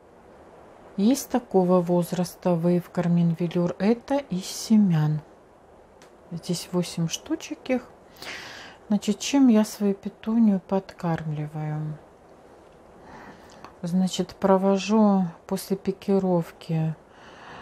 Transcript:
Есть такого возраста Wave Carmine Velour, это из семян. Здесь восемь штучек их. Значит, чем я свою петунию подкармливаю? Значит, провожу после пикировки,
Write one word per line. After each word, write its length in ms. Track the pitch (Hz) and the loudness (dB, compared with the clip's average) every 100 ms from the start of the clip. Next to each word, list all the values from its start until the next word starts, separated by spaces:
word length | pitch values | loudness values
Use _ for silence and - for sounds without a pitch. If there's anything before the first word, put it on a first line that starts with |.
| - - - - - - - - - - | -20 -20 -20 -20 -20 -20 -20 -20 -12 0
Есть 320 | 202 269 - | 2 2 -2
такого 540 | 254 240 190 180 185 | -6 0 2 4 4
возраста 680 | 175 175 170 180 175 - 185 | 4 0 0 -2 -4 -4 -2
Wave 400 | 170 170 175 - | 0 2 0 -2
Carmine 460 | - 170 175 170 165 | -4 0 2 2 0
Velour, 400 | 175 175 175 - | -2 -2 -2 0
это 380 | 196 233 - 277 | 0 0 -2 -4
из 300 | 277 180 - | -4 -8 -8
семян. 720 | - - 220 202 160 151 151 - - - _ - - - - - - - | -10 2 4 6 4 2 0 -6 -18 -20 _ -20 -20 -20 -20 -20 -20 -16
Здесь 400 | 170 - 175 - | -12 -6 -8 -4
восемь 360 | 180 175 - 165 | -4 -4 -4 -4
штучек 500 | - - 320 - 302 - | -6 -8 -8 -8 -12 -4
их. 180 | 254 - - - - - - - - - - - | -6 -6 -18 -20 -18 -16 -14 -16 -18 -20 -20 -4
Значит, 300 | 208 - 208 | -2 -2 -4
чем 300 | - 285 262 | -2 4 6
я 160 | 214 214 | 6 2
свою 260 | - 202 | 0 -2
петунию 640 | 196 202 - - 226 220 196 | -2 -6 -10 -2 2 4 2
подкармливаю? 1400 | - 196 190 - 175 160 160 151 151 151 151 151 156 151 - - - - - - - - - - - - - - - - - - | 0 -4 -4 -6 -4 -4 -4 -6 -8 -8 -6 -6 -6 -10 -16 -20 -20 -20 -20 -20 -20 -20 -20 -20 -20 -20 -20 -20 -20 -20 -20 -12
Значит, 520 | 175 180 185 - 180 - | -4 0 0 -2 -6 -2
провожу 880 | 190 190 196 196 185 220 208 196 175 - - | 2 4 4 2 2 4 6 4 0 -6 -8
после 300 | 190 - 190 | -8 -6 -4
пикировки, 1200 | - 190 - 196 185 180 165 - - 160 160 156 - - - - - - | -4 -6 0 0 2 0 -2 -8 -6 -2 -2 -4 -12 -20 -20 -20 -20 -18